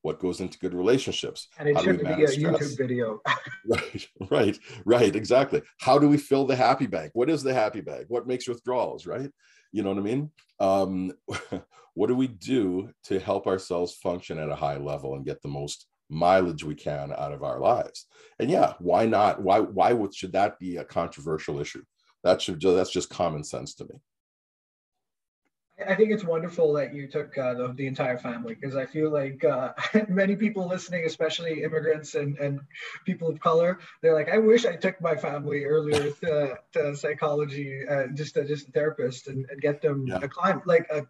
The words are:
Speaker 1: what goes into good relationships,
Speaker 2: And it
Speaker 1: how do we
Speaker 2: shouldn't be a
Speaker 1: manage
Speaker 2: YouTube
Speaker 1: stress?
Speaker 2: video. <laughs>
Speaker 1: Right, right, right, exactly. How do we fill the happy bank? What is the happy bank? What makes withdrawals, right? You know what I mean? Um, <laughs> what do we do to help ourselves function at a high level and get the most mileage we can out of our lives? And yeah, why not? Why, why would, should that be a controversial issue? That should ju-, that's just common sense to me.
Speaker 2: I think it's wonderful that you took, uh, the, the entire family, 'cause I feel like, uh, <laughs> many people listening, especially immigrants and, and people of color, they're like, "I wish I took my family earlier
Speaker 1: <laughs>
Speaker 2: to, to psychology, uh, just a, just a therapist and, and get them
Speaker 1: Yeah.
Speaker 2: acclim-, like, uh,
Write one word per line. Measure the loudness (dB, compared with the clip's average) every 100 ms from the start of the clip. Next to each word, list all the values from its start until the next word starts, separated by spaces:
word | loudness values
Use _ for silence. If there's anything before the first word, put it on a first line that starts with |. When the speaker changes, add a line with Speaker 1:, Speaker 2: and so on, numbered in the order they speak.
Speaker 1:
what | -8 -2
goes | -2 -2
into | -6 -6
good | -6
relationships, | 0 2 2 0 -6 -6 -10 -16 -4
Speaker 2:
And | 0
it | 4
Speaker 1:
how |
do | 4
we | 2
Speaker 2:
shouldn't | 0 4
be |
a | 4
Speaker 1:
manage | 4
Speaker 2:
YouTube | 2 0
Speaker 1:
stress? | -2
Speaker 2:
video. | -4 -2 -2 -2 -4 -4
<laughs> | -4 -6 -8
Speaker 1:
Right, | -2 -2 -2 -10 -14 -12 0
right, | 2 2 0 -8 -4
right, | 4 6 6
exactly. | 4 4 4 4 0 -2 -4
How | 4 6
do | 8
we | 4
fill | 4 2 2
the | 4
happy | 4 4 0
bank? | -4 -4
What | 0 0
is | 0
the | 0
happy | 0 0 -2
bank? | -10 -10 -6
What | -4 -4
makes | -6 -4
withdrawals, | -8 -4 -2 -2 -4 -8
right? | -8 -8 _ _ _ _
You | -4
know | -2
what | -2
I |
mean? | -2 -2 -4 _ _ -2
Um, | 2 2 2 -2 -4 -8 -10 -10 -8
<laughs> | -12 -12 _ _
what | -2 0
do | 2
we | 0
do | -4 -2 0 0 -2 -6 _
to | -6 -4
help | 0 -2 0
ourselves | -2 -2 -4 -4
function | -4 -4 -4 -6 -6
at | -6
a | -4
high | -4 -4
level | -6 -6 -6
and | -8
get | -8 -8
the | -8
most | -8 -8 -10 _ _ -10
mileage | 0 4 6 4 -2
we | -8
can | -8 -6 -6 -6
out | -6 -8
of | -6
our | -6 0
lives? | 2 2 -2 -10 -20 _ -14 -6
And | 0
yeah, | 2 2 0
why | 2 4 4
not? | 4 4 2
Why, | 4 4
why | 4 2 4
would, | 4 0
should | -6 -4
that | 0 0 -2
be | -8 -8
a |
controversial | -6 -4 -4 -4 -6 -4 -4 -6
issue? | -6 -10 -18 _ _ _
That | 2 2
should | 0 0
ju-, | 4
that's | 4 2
just | -2 -4
common | -2 -2 -4
sense | -8 -10 -10 -14
to |
me. | -16 -18 _ _ _ _ _ _ _ _ _ _ _ _ _ _ _ _ _ -8 0
Speaker 2:
I | 4
think | 4
it's | 4
wonderful | 0 -2 -2 2 2
that | 2 -2
you | -6 -6
took, | -6 -6 -4
uh, | -4
the, | -2 -4
the | -4 -6
entire | -2 -2 -2
family, | -6 -8 -8
'cause | -8 -6 -4
I | -4
feel | -2 0
like, | 0 -2 0
uh, | 0 0 -2 -6 0
<laughs> | 2 2
many | 2 2 2
people | 0 -2 -4
listening, | -6 -6 -4 -4
especially | -2 -2 -2 -4 -4
immigrants | -2 -2 0 0 -2
and, | -4 -4 -2
and | -4 -4 -10 -16 -16 -10
people | -6 -4 -2
of | 0
color, | 2 4 4 0 -8 0
they're | 4
like, | 4 4
"I | 4
wish | 8 8
I | 6 0
took | -2 0
my | -2 0
family | -2 -4 -4 -2
earlier | 2 2 2 2 0
Speaker 1:
<laughs> | -2
Speaker 2:
to, | 0 0 0 -4 -6
to | -2 -2 -2
psychology, | -4 -2 0 0 -2 -4 -8 -8 -4
uh, | -2 -2
just | -4 -6 -4
a, |
just | -2 -4 -4
a |
therapist | -2 0 -2 -4 -4 -10
and, | -8 -8
and | -4
get | -2 0
them | 0 0 -2
Speaker 1:
Yeah. | -4
Speaker 2:
acclim-, | -6 -2 0 0 4
like, | 4 4
uh, | -4